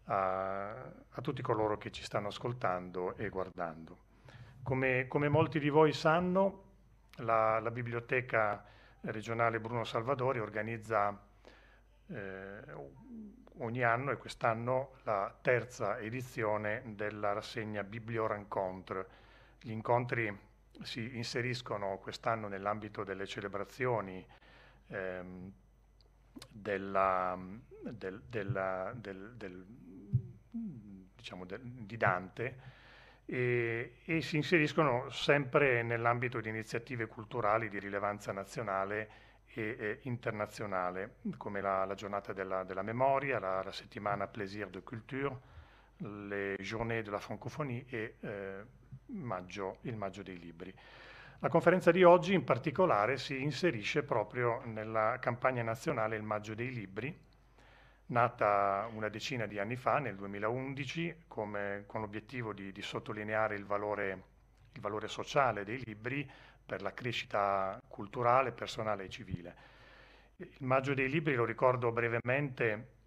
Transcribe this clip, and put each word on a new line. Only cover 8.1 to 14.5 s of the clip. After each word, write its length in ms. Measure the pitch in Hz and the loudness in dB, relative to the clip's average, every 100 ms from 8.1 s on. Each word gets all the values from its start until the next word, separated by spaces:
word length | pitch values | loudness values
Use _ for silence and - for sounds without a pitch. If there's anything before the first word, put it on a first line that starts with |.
| 131 123 113 107 107 - - - - | 0 4 4 4 0 -8 -20 -20 -12
Regionale 580 | 175 110 113 117 117 113 | -8 -6 -2 2 2 2
Bruno 240 | 113 120 | -2 -4
Salvadori 540 | 107 117 117 135 127 123 | -2 -2 0 2 2 0
organizza, 880 | 107 107 110 117 110 107 101 98 - - - - - - _ - - | -2 -2 -4 -4 0 2 2 0 -12 -20 -20 -20 -20 -20 _ -20 -12
eh, 960 | 135 95 95 98 101 143 151 143 - 254 226 214 - - - | -10 -8 -10 -12 -14 -14 -14 -14 -16 -16 -16 -16 -18 -18 -8
ogni 260 | 120 123 | -4 2
anno 260 | 120 117 139 | 4 4 2
e 60 | 113 | -4
quest'anno 800 | 117 - 123 | -6 -2 0